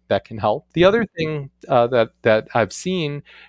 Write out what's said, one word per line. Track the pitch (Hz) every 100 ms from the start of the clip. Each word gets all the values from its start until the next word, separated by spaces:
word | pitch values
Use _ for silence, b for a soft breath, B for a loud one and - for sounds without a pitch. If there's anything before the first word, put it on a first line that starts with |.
| _
that | 98
can | - 113
help. | 107 120 -
The | 160
other | 180 220 220 -
thing, | 156 151 139 _ -
uh, | 127 120
that, | 127 113 _
that | 117 110 -
I've | 120 101
seen | - 185 185 147 143 B B